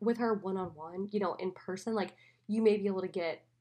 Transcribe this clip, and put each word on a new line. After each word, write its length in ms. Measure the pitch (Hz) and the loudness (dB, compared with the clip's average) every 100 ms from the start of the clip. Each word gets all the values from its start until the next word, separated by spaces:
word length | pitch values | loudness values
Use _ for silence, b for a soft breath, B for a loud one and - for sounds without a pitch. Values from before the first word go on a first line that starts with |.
with 160 | 214 233 | 0 2
her 160 | 233 | 2
one-on-one, 760 | 208 190 190 175 151 165 180 202 | 0 0 -2 -4 -6 -10 -6 -2
you 100 | 208 | 0
know, 140 | 185 | 0
in 160 | - 185 | 0 -4
person, 440 | 185 - 190 - | -6 -8 -6 -2
like, 200 | 220 185 - b b - | -2 -2 -6 b b -4
you 160 | 220 | 4
may 160 | 220 208 | 6 6
be 80 | 196 | 2
able 160 | 190 | 0
to 60 | 185 | -2
get 360 | 190 165 - _ _ | -2 -4 -4 _ _